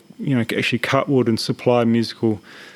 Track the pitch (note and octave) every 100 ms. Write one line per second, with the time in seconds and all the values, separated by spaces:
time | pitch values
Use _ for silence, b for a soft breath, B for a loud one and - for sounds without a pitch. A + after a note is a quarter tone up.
0 | _ - G#3 B2+ A2+ - B2+ A#2 - C3+
1 | - C3+ A#2 A2 - B2 - A#2+ A#2 A#2
2 | A2 - A2+ G#2 B B B